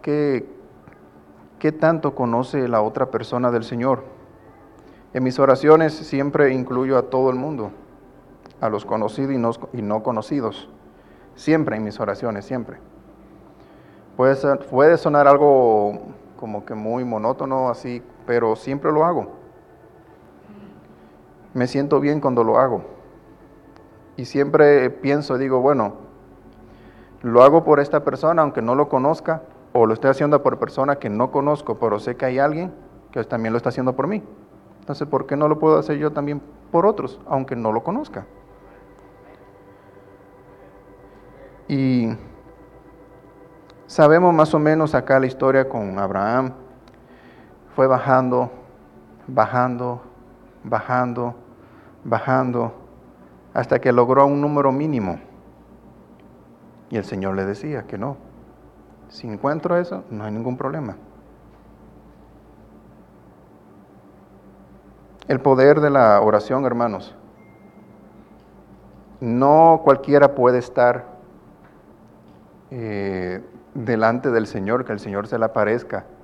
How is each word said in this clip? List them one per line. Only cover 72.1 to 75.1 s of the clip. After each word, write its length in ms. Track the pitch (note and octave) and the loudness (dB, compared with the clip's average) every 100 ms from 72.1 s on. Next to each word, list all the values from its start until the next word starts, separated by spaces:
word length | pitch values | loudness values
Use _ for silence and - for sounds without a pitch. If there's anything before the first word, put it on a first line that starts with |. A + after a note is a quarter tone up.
| - - - - - _ | -20 -20 -20 -20 -20 _
eh, 720 | B2+ A2+ G#2 G2 F#2 F2+ F2+ A#2+ - - | -12 -8 -6 -6 -6 -6 -8 -12 -20 -16
delante 560 | C#3 A#2 A2+ A2 B2 C3+ | -10 -4 2 2 2 0
del 160 | A#2 G#2 | 0 -2
Señor, 380 | A2 G2 B2 | -6 -4 -4
que 80 | B2 | -4
el 80 | G#2 | -8
Señor 260 | G#2 | -6